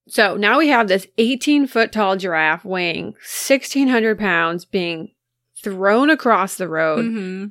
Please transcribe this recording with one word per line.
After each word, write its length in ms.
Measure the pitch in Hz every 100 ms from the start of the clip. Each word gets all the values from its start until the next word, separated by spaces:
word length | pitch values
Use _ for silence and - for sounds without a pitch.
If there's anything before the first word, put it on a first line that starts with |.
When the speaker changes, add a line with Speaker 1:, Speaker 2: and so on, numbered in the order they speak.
| _
Speaker 1:
So 300 | - 208 180
now 200 | 208 262
we 100 | 311
have 180 | 247 214
this 180 | 190 - -
eighteen 500 | 233 262 - 294 269
foot 240 | 233 220
tall 240 | 214 196 190
giraffe 480 | 185 160 156 165
weighing 520 | 185 185 175 160 - -
sixteen 680 | - - - 269 - 269 269
hundred 280 | 240 220 214
pounds 440 | 202 170 165 175
being 460 | - 196 170 160 185 _ _ _ _ -
thrown 480 | 208 190 196 220 285
across 460 | 311 247 202 190 -
the 120 | 175
road, 380 | 160 160 156 233
Speaker 2:
Mm-hmm. 400 | 226 185 185 202